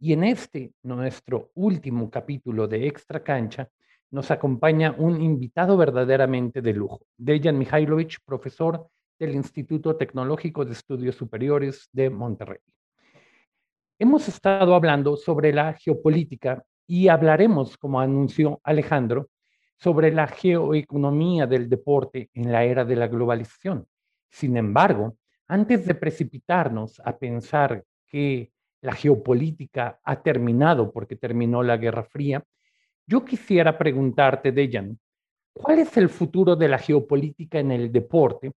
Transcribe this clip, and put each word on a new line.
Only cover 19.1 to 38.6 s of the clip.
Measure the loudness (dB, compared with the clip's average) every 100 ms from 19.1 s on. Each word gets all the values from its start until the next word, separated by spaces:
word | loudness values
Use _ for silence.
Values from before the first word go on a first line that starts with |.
| -2 -6 _ _ _ _ _
sobre | 0 4 4
la | 2 0
geoeconomía | 0 0 2 2 -2 -2 -2 0 0 0 0 0
del | 0 0
deporte | -4 0 0 -2 -8 -12
en | -8 -2
la | 2
era | 2 0
de | 0 0
la | -2
globalización. | -2 -2 -2 -6 _ -8 -8 -10 _ _ _ _
Sin | -8 -4 -2
embargo, | 0 2 2 2 -4 -10 _ _ -4
antes | -2 2 2 0
de |
precipitarnos | -2 -4 -4 -6 -8 -2 0 0 -4 -8 -10
a | -10 -8
pensar | -8 -8 -2 0 0 -2 -10 _ _
que | -4 -2 -2 -8 _ _ _
la | -10
geopolítica | 0 2 4 2 0 0 -6 -10 -6 -6 -6
ha | -6 -4
terminado | -2 0 0 4 4 4 0
porque | -4 -12 -10
terminó | -6 -2 0 0
la | 0 0
Guerra | -2 -4
Fría, | -8 -6 -4 -4 -8 _ _ _ _ _ -2
yo | -2
quisiera | 0 -6 0 2 4 2
preguntarte, | 0 0 0 4 4 2 0
Dejan, | 0 0 -2 -8 -14 _ _ _ _ _
¿cuál | -6 2 2
es | 4 4
el | 4
futuro | 2 -2 2 4
de | 4 4
la | 2
geopolítica | 2 0 2 -2 -2 -8 -8 -4
en | -2
el | -2 0
deporte | 0 2 4 4 2 -12 -16